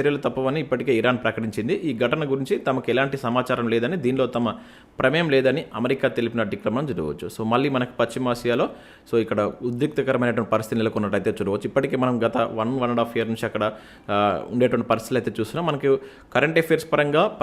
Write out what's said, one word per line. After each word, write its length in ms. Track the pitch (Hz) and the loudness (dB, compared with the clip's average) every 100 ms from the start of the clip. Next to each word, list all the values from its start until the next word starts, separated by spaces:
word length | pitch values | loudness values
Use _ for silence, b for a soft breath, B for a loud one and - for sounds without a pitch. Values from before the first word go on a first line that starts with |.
చర్యలు 160 | 143 143 | 0 0
తప్పవని 440 | 135 131 131 156 | -2 -2 -2 -2
ఇప్పటికే 340 | 147 127 147 | -2 -2 2
ఇరాన్ 240 | 113 120 120 | 2 4 2
ప్రకటించింది. 560 | 113 113 110 107 113 | 0 -2 -4 -4 -2
ఈ 240 | 196 160 117 | -2 -2 0
ఘటన 320 | 120 156 143 | 0 0 0
గురించి 280 | 135 131 220 | -2 -2 -2
తమకు 320 | - 131 120 | 0 -2 0
ఎలాంటి 260 | 120 139 104 | 0 0 -2
సమాచారం 520 | 120 123 123 123 117 | -2 -2 0 -2 0
లేదని, 280 | 117 120 180 | 0 0 -2
దీనిలో 300 | 123 135 120 | -2 0 0
తమ 240 | 120 113 - B B B - | 0 -2 -4 B B B 0
ప్రమేయం 320 | 131 160 165 | 0 2 2
లేదని 340 | 135 127 143 - | 4 4 0 -4
అమెరికా 340 | 113 120 135 131 | -4 0 2 0
తెలిపినట్టు 480 | 123 117 117 101 101 | 0 -2 0 -2 -2
ఇక్కడ 140 | 110 | -2
మనం 180 | 120 147 | -2 -2
చూడవచ్చు. 380 | 87 76 71 85 | -4 -4 -6 -10
So, 160 | - | -6
మళ్ళీ 240 | 110 120 139 | 0 2 2
మనకు 280 | 131 123 - | 0 -2 0
పశ్చిమాసియాలో, 680 | 117 127 127 120 120 120 180 B B B - | -2 0 -2 0 0 0 0 B B B 0
so, 60 | 117 | 0
ఇక్కడ 340 | 107 107 101 - | 2 0 0 -2
ఉద్రిక్తకరమైనటువంటి 880 | 123 120 151 147 131 127 123 117 110 | -6 -2 -2 0 0 2 2 0 0
పరిస్థితి 280 | 110 110 113 | 0 0 0
నెలకొన్నట్టయితే 520 | 110 107 104 101 107 | 0 0 0 0 0
చూడవచ్చు. 300 | 101 98 101 | -2 -2 -2
ఇప్పటికే 320 | 113 139 139 131 | 0 -2 0 0
మనం 300 | 127 120 113 | 0 2 0
గత 120 | - | 0
వన్, 420 | 113 110 110 131 | -2 0 -2 0
వన్ 100 | 120 | 0
and 100 | 120 | 0
half 120 | 117 | 0
year 140 | 113 110 | -2 -2
నుంచి 200 | 113 113 | -2 -4
అక్కడ, 260 | 110 107 107 B B - | -2 -2 -4 B B -2
ఆ, 320 | 104 104 90 - | 2 2 2 -2
ఉండేటువంటి 360 | 123 123 123 110 | 2 2 2 0
పరిస్థితులు 320 | 110 - 123 | -2 0 -2
అయితే 220 | 113 110 | -2 -4
చూస్తున్నాం. 260 | 110 156 170 | -4 -2 -2
మనకి 300 | 139 139 135 B B B | 0 2 2 B B B
కరెంట్ 240 | 127 151 165 | 2 4 2
అఫైర్స్ 340 | 160 156 - | 2 0 2
పరంగా 440 | 147 147 151 208 214 | 0 2 4 2 0